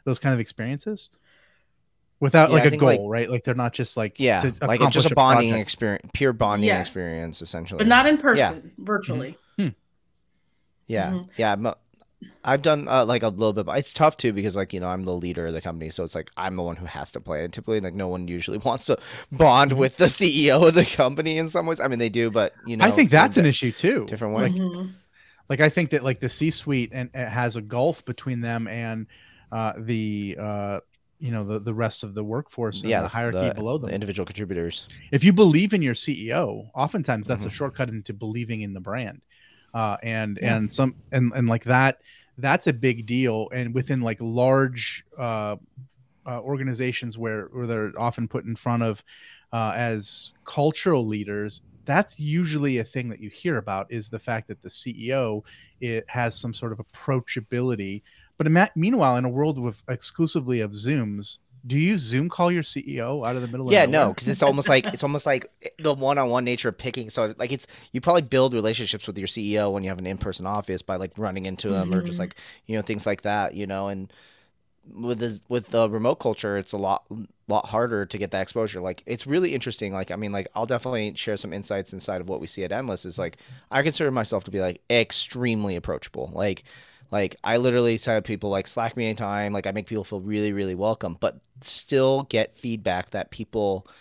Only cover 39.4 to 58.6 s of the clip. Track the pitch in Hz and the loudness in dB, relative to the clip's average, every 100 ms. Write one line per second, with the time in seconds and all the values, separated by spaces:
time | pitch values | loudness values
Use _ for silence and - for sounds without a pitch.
39.4 | _ _ _ 117 110 101 117 113 107 98 | _ _ _ -4 -2 -2 -4 -4 -4 -2
40.4 | 120 113 107 - 131 - - 135 120 127 | 0 2 0 0 0 0 -4 0 2 2
41.4 | 117 113 120 127 135 - _ - _ - | 0 2 4 4 4 0 _ -20 _ -6
42.4 | 135 143 - 123 131 117 110 123 127 110 | 0 2 2 0 0 0 -2 0 2 0
43.4 | 110 127 120 123 131 135 117 107 117 117 | -2 -4 -4 -2 -2 -2 -2 -4 -2 2
44.4 | 127 135 135 123 110 - - - 120 110 | 4 6 4 0 -8 -10 -14 -8 -4 -4
45.4 | 104 104 - - 131 _ _ _ - 123 | -4 -6 -10 -20 -20 _ _ _ -12 -10
46.4 | 117 139 131 117 127 123 117 113 113 110 | -6 -4 -4 -2 -2 -4 -8 -8 -6 -6
47.4 | 98 127 120 113 107 - 117 117 117 123 | -8 -8 -4 -2 -4 -2 -4 -2 -4 -4
48.4 | 110 117 - 117 117 104 _ - - - | -6 -6 -2 0 0 -4 _ -20 -20 -20
49.4 | _ 117 110 98 120 110 101 - - - | _ -4 -2 -2 -2 -4 -6 -8 -10 -14
50.4 | - - 147 151 190 147 113 107 101 104 | -10 0 0 0 0 2 0 -4 -6 -6
51.4 | 104 - - - - 147 208 - 151 160 | -6 -10 -20 -16 0 0 0 -4 -2 0
52.4 | 170 151 143 127 110 131 120 107 107 - | 0 0 0 0 -2 -6 -6 -8 -14 -8
53.4 | 180 131 101 98 98 117 104 110 - 113 | -4 -2 -2 -6 -6 -8 -8 -10 -6 -6
54.4 | - 107 90 - - 107 113 135 120 107 | -6 -14 -10 -8 -8 -8 -4 -2 0 -4
55.4 | - - - _ 123 113 - 127 120 - | -8 -20 -20 _ -6 -6 -6 -4 -4 -4
56.4 | 120 110 117 107 - - - 131 - - | -8 -8 -10 -10 -14 -12 -2 -2 -2 -10
57.4 | 107 123 127 113 98 101 - _ _ _ | -6 -2 -2 -2 -4 -8 -12 _ _ _
58.4 | 156 165 | 4 4